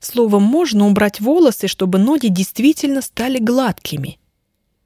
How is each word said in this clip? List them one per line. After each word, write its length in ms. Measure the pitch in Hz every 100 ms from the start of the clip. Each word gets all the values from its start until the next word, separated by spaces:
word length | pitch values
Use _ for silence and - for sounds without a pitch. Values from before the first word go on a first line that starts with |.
"Словом, 420 | - 247 226 202
можно 440 | 202 302 330 214 202
убрать 340 | 202 208 -
волосы, 480 | 214 330 302 - 190
чтобы 300 | - 190 190
ноги 300 | 220 302 233
действительно 720 | 180 190 - 269 311 285 269
стали 380 | - - 240 262
гладкими?" 800 | 220 254 247 - - 147 131 - _ _ _ _ _ _